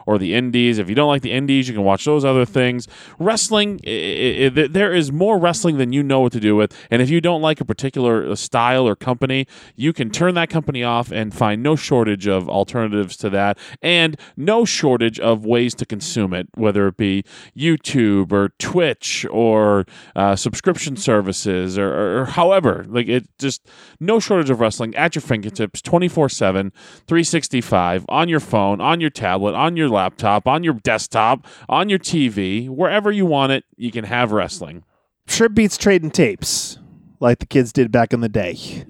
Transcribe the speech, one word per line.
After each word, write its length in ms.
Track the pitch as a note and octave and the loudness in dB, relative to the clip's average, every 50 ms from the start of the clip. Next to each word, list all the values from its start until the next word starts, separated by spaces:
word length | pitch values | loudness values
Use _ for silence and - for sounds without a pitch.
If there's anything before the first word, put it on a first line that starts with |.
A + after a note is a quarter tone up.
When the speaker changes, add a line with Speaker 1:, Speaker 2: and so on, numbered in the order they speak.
| - | -2
Speaker 1:
or 120 | - G#2+ G2 | 0 0 0
the 160 | F#2+ E2 G2 | 0 0 0
Indies. 440 | A#2+ B2+ B2 A#2 A#2+ A#2+ A#2+ A#2 G#2+ | 0 0 0 2 2 2 2 2 0
If 120 | F#2+ F2 | -2 0
you 40 | G#2+ | 0
don't 140 | C3+ D3 D3 | 2 2 2
like 140 | C#3+ C3+ | 2 0
the 100 | - - | -2 -2
Indies, 360 | A2+ C3 C#3+ C#3 C3+ C3+ B2+ B2+ | -2 -2 0 2 0 0 0 0
you 60 | A2+ | -2
can 100 | G#2 G2 | 0 2
watch 200 | G2 G2 - - | 2 2 2 0
those 180 | D3 D3+ D3 | 0 0 2
other 220 | C#3 C3+ C3 B2+ B2 | 2 2 2 2 2
things. 420 | G#2+ - C3 B2+ B2 B2 B2 - - - - - - - - | 2 0 0 0 0 -2 -4 -8 -12 -18 -20 -20 -20 -10 -4
Wrestling, 640 | E3 G#3 A3+ G#3 - - G#3+ G#3 G#3 G3+ G3 - - | -2 -2 0 0 -2 0 0 0 0 0 -4 -8 -8
i-, 20 | - | -8
i-, 560 | A2+ F#2+ D#2+ G2 D2+ D#2 B2 B2+ F#2 A2 C3+ | -6 -6 -4 -4 -4 -2 -2 -2 0 2 0
i-, 40 | C3+ | 2
th-, 220 | B2+ D3 D3+ C3+ | 2 2 0 0
there 200 | D#3+ F#3+ G#3 F#3+ | 0 0 0 2
is 180 | F3+ F3 D3+ C3+ | 2 0 0 0
more 280 | C#3 D#3 F#3+ G#3+ A3 F3+ | 0 0 2 2 2 2
wrestling 400 | E3+ F3 E3 - - E3+ D3+ C3+ | 2 0 0 0 0 0 2 2
than 160 | B2+ A#2+ B2+ | 0 0 0
you 80 | C#3+ | 0
know 180 | C#3+ C#3 C3+ C3 | 0 2 2 2
what 120 | B2+ B2 | 2 2
to 80 | - A2+ | 0 0
do 140 | G#2 G#2+ G#2 | 2 2 4
with. 220 | G#2 G#2+ - - - - - | 4 2 0 -2 -10 -4 0
And 100 | A2+ A#2+ | 2 2
if 80 | B2+ C3 | 2 2
you 140 | E3 E3+ | 2 2
don't 180 | D#3+ F3 F3 D#3 | 2 0 0 0
like 220 | D#3 D#3 D3+ - | 0 0 0 -2
a 20 | C3 | -4
particular, 640 | - - - - C3+ - C#3 B2 A#2+ A2+ G#2+ C2+ C2+ | -6 -4 -4 -6 -6 -2 0 2 2 2 2 0 -2
uh, 40 | G#2 | -6
style 520 | - - - - A#2 A#2 B2 C3 C3 B2+ | -6 -6 -2 0 0 2 2 2 2 2
or 80 | A2+ G2+ | 2 0
company, 520 | - - C3 B2 - C3+ C3 C3 C3+ C3+ - - - - - _ | -2 -4 -4 -2 -2 -2 -2 -2 -2 -4 -6 -10 -20 -20 -20 _
you 200 | - C3 D#3+ E3 | -2 -2 -2 0
can 160 | - B2 A2 | -2 -4 -4
turn 240 | G#2 - E3+ F#3 F3+ | -2 0 0 0 2
that 160 | E3+ E3 - | 0 -2 -2
company 340 | - E3 D3 - C#3 B2 A#2+ | -2 -4 -4 -4 -4 -4 -2
off 260 | A#2+ A#2+ A#2 A#2+ - | 0 0 -2 -2 -4
and 240 | - A2+ A2 G#2+ - | -4 -6 -6 -6 -2
find 280 | - A#2 G#2 G#2 A2 | 0 0 0 0 0
no 140 | B2 D3 D#3 | 0 0 0
shortage 520 | C#3+ - - C#3+ A#2+ A2+ G#2+ G2+ F#2+ F#2+ G#2 | 0 0 0 2 2 2 2 0 -2 0 0
of 220 | F#2+ F#2+ F2+ C#2 | 0 0 -2 -2
alternatives 640 | - G2 G2+ - - A#2+ A2+ G#2+ G#2 G#2 G2 F2+ - | -2 -2 -2 -2 -2 -4 -2 -2 -2 -2 -2 -4 -6
to 140 | - - G2+ | -6 -6 -2
that 260 | G2 G2 G2+ G2+ G2 - - - - - | 0 0 0 0 -2 -4 -8 -16 -16 -6
and 400 | - E3 F3 E3+ E3 D#3+ D3+ - - - _ | -2 0 2 2 2 0 -2 -8 -14 -18 _
no 300 | - C#3+ F#3+ A3 A#3 A#3+ | -4 -2 2 2 2 2
shortage 520 | F3 - - - C#3 B2 A#2 A#2 A#2 A2+ - | 0 0 0 2 2 2 2 2 0 0 0
of 280 | E2+ A#2 A2+ G#2+ G#2+ | 0 2 2 2 0
ways 280 | A2 A#2+ A#2+ B2 A#2+ - | 0 0 2 0 -2 -2
to 100 | - A2+ | -6 -8
consume 480 | - A2 G2+ - - - A#2+ G2+ F#2 F2+ | -8 -8 -8 -8 -6 -2 -2 -2 -2 -2
it, 120 | F2+ F2+ - _ | -6 -8 -8 _
whether 300 | - A2 G#2 G2 G2+ G2+ G2 | -2 0 0 2 2 2 2
it 100 | F#2 - | 0 0
be 260 | G#2+ G2 F#2+ G2 - - - - - - _ | 0 0 0 -2 -4 -8 -16 -20 -20 -20 _
YouTube 760 | A#2+ D3 E3+ D#3+ D3 - - - C3 A2+ G#2 G2+ G2 F#2+ E2 | -2 0 0 0 0 -2 -2 0 2 2 4 2 2 2 2
or 180 | G2+ G2+ G2+ F#2+ - - | 2 0 0 0 -2 -6
Twitch 640 | - - - F3+ E3+ C#3+ A2 - - - - - - - | -8 -2 0 0 0 0 -2 -4 -6 -8 -8 -8 -8 -4
or, 560 | - A2+ A#2 A2+ A2 G#2+ G#2+ G#2 G2+ G2 F#2 - - - - - _ | 0 2 4 4 4 4 4 4 4 2 0 -2 -10 -20 -20 -8 _
uh, 220 | - G2 G2+ G2 | 0 2 2 2
subscription 580 | - - A#2 G#2+ - - F#3 E3+ - - D#3 C3+ G#2 | 0 -2 -4 -6 -2 -2 -2 -2 -2 -4 -8 -8 -4
services 800 | - C#3 A2+ G#2+ G2 G2 F#2+ - - G#2 F#2 F2+ F#2 F#2 F#2 G2+ | 0 2 2 2 2 0 -4 -4 -4 -2 -2 -2 -2 -4 -2 -2
or, 100 | G2 F#2 | -2 -2
or, 320 | C2 E2+ G#2 F2+ F#2 B2+ | -2 -2 -2 -2 -2 -2
or 40 | C3 | -4
however. 580 | B2+ - F3 E3+ F3+ G3 F#3+ D#3 A2+ F2 E2+ G2 | -2 0 2 4 4 4 4 4 2 0 0 -6
Like, 220 | - A2+ A#2+ A#2+ G#2 | -4 -4 -2 0 0
it 180 | A#2+ B2+ - - _ - | -2 -2 -2 -6 _ -6
just, 280 | C3+ C3+ - - _ _ - - - - - _ | -6 -6 -6 -6 _ _ -20 -20 -20 -20 -14 _
no 220 | D#3 F#3+ A3+ A3+ | -2 0 0 0
shortage 300 | - - G#3 F3 D3+ C3+ | 2 2 0 2 2 2
of 100 | B2+ A2 | 2 2
wrestling 300 | A#2 A2 - - A#2+ A2+ - | 2 0 0 -2 -6 -6 -2
at 180 | - D#3 E3+ - | -2 -2 -2 -2
your 80 | D#3+ | -6
fingertips, 580 | - - A#2+ G#2+ G2 G#2+ - - G#2+ G2 - - | -4 -2 -4 -4 -4 -8 -6 -6 -6 -6 -6 -12
twenty-four 460 | - - F3 F3 F3+ E3+ - E3+ C#3+ B2+ | -4 0 0 0 0 0 0 0 0 0
seven, 440 | - - A#2 F#2+ F#2 F#2+ G2 F#2+ - - - - - - _ | 0 0 0 0 2 0 -2 -4 -8 -12 -20 -20 -20 -20 _
three 160 | - D#3+ E3+ | -2 0 0
sixty-five, 840 | E3 - - D#3 - - - B2 - - A2+ F#2 F2 F2 F2+ F#2 - - | 0 0 -2 -4 -4 -2 -4 -4 -2 2 2 2 2 2 0 -2 -4 -2
on 200 | - D3 E3+ F3 | -2 -2 0 0
your 120 | D#3+ D3 | -2 -2
phone, 400 | - - B2 G#2+ G2 G2 G2+ F#2+ | -2 -2 0 0 0 0 0 0
on 200 | G#2+ C#3+ E3 E3+ | 0 -2 0 0
your 80 | D#3+ D3 | -2 -4
tablet, 460 | - - A2 F#2 F#2 F#2+ G2 G#2 E2 | -4 -4 -2 -2 0 0 -2 -2 -2
on 220 | G#2+ D3 E3 F3 | 0 -2 -2 0
your 120 | E3 D#3 C3 | 0 0 0
laptop, 600 | A2 G2 F#2 F#2 - - A2+ G2+ G#2 G#2 - B2+ | 2 2 0 -2 -4 -2 0 0 0 2 2 0
on 160 | C#3 E3 F3 | 0 0 0
your 100 | D#3+ C3 | -2 -4
desktop, 720 | G#2+ - B2+ A2 G#2+ - - - A2+ A2 A#2 C3+ - - - - - - - | -2 -2 -2 -2 -2 -4 -2 0 2 2 2 2 0 -4 -14 -20 -20 -4 -2
on 200 | B2+ D#3 F#3+ G#3 | 0 0 2 2
your 120 | G3 F#3 | 0 -2
T 260 | - - F3 D#3+ C3+ | -2 -2 0 0 0
V, 420 | A#2+ G2+ G#2 F#2+ F#2 G2 A2+ A#2+ C3 | 0 0 -2 -2 -2 -2 -4 -6 -6
wherever 440 | C3 C#3+ F#3 D3+ F#3+ G#3+ G3+ G#3 | -4 -2 -2 0 0 0 0 0
you 120 | G#3 G3+ F#3 | 0 0 0
want 280 | E3+ D3 C#3 C3+ C3+ | 2 2 2 2 2
it, 100 | C3+ B2 - _ _ | 0 -2 -4 _ _
you 160 | - A#2+ A#2 | -10 -8 -6
can 120 | A2 A#2 G#2+ | -6 -8 -6
have 280 | G2 A#2+ B2 B2 G#2+ | -4 -2 0 0 2
wrestling. 500 | G#2+ G#2 F2+ F2 - - F2+ D2 E2 F2 - _ _ _ _ _ _ _ _ - | 2 0 0 -2 -6 -12 -14 -14 -14 -18 -20 _ _ _ _ _ _ _ _ -6
Speaker 2:
Sure 200 | - - A3+ A3+ | 0 2 2 4
beats 280 | G#3 A3+ G#3+ G3 - | 4 4 2 2 0
trading 340 | - - G3+ F#3+ F3 D#3+ D3+ | 0 2 2 4 4 2 0
tapes 680 | - - D3+ A2 F#2 - - - - - - - - - - - - - _ - _ _ | 2 2 2 2 0 -4 -6 -6 -6 -6 -6 -10 -14 -18 -20 -20 -20 -20 _ -20 _ _
like 180 | C3+ A#2+ B2 - | 2 2 2 2
the 80 | - | -2
kids 260 | - - C#3 B2 A2 | 0 2 2 2 2
did 200 | - C#3 B2 A2 | 2 0 2 4
back 200 | G#2+ A#2+ A#2 - | 4 2 2 2
in 80 | B2 A#2 | 0 -2
the 80 | A#2 A2 | -2 -2
day. 560 | G#2 G#2+ F#2+ F2 D#2+ - - - - - - | -2 -2 -2 -2 -6 -8 -12 -14 -14 -14 -14